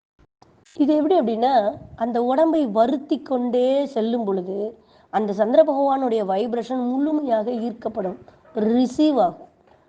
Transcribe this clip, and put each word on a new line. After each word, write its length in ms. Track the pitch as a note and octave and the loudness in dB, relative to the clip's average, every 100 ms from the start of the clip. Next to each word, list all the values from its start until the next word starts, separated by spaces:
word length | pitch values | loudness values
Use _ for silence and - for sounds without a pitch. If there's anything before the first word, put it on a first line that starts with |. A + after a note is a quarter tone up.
| _ _ _ _ _ _ _ - | _ _ _ _ _ _ _ -4
இது 140 | C#4+ D4+ | 0 2
எப்படி 200 | D4+ F#4 | 2 2
அப்படின்னா 360 | A#3 A3 B3 C4+ G3+ D4 - - | 0 0 2 2 0 -4 -10 -8
அந்த 220 | A#3 A#3+ | -4 -2
உடம்பை 360 | B3 C4 E4 D#4+ C4+ | 0 2 2 2 0
வருத்தி 520 | G3+ A#3 C#4+ D4 D4+ | 2 2 0 -4 -6
கொண்டே 480 | - C4 B3 A#3+ B3 C#4 C#4 | -4 -4 -2 0 2 0 -2
செல்லும் 400 | A#3+ A3 A#3+ G#3+ | -2 -2 -2 -2
பொழுது 320 | F#3+ F3+ G3 G#3+ - _ _ _ | -4 -4 -6 -8 -10 _ _ _
அந்த 180 | F#3+ G#3+ | -4 -2
சந்திர 280 | G3 G#3+ C#4+ | 0 4 6
பகவானுடைய 580 | D#4 C4+ C#4 C4+ C4 A3 F#3+ | 6 4 2 2 0 0 0
வைப்ரேஷன் 580 | F#3+ A#3 A#3 A3+ B3+ A#3+ | -2 -2 -4 -4 -4 -2
முழுமையாக 580 | C4 C#4+ D4+ C#4+ A3 G#3+ | -2 0 0 0 -2 -2
ஈர்க்கப்படும், 680 | B3 A#3 - B3+ A3+ F#3 G3+ - - - A#3+ G#3+ | -4 -6 -8 -8 -6 -6 -8 -16 -20 -12 -2 0
ரிசீவ் 540 | A#3+ B3+ B3+ D4+ C4+ | 2 2 2 2 4
ஆகும். 300 | F3+ - - _ _ _ | 2 0 -16 _ _ _